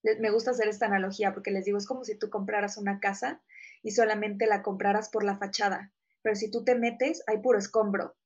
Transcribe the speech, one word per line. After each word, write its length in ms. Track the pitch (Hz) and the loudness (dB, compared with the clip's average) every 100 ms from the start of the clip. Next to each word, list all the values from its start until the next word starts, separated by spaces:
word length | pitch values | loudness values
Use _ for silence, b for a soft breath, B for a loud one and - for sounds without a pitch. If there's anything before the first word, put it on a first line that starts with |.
le-, 160 | 220 214 | 2 2
me 100 | 220 | 2
gusta 220 | 220 226 | 2 2
hacer 160 | 233 214 | 0 0
esta 180 | 208 220 | 0 2
analogía 480 | 196 190 196 202 | 2 0 0 -2
porque 160 | 196 202 | 0 -4
les 160 | 196 190 | -2 0
digo, 100 | 202 | -2
es 100 | 202 | -2
como 160 | 254 | -8
si 120 | 220 208 | -6 -6
tú 140 | 202 | -4
compraras 480 | 208 196 208 202 214 | -4 -2 -2 -2 -2
una 200 | 202 196 | -4 -2
casa 440 | 202 196 262 320 _ B B B | -4 -2 -6 -8 _ B B B
y 80 | 220 | -2
solamente 560 | 208 220 208 208 202 220 | 2 4 2 -2 0 2
la 160 | 202 | 2
compraras 480 | 202 190 202 208 208 | 0 0 2 2 0
por 120 | 220 | -2
la 140 | 202 196 | -2 -2
fachada, 560 | 196 - 202 190 196 _ _ _ | -4 -2 -2 -2 -8 _ _ _
pero 120 | 220 | -2
si 160 | 202 214 | -2 -2
tú 140 | 233 | 0
te 120 | - 247 | 2 2
metes, 460 | 233 - 269 330 - | 2 0 -2 -2 -2
hay 160 | 214 | 0
puro 160 | 254 214 | 4 2
escombro. 580 | 196 220 208 208 - _ | 4 2 2 0 -4 _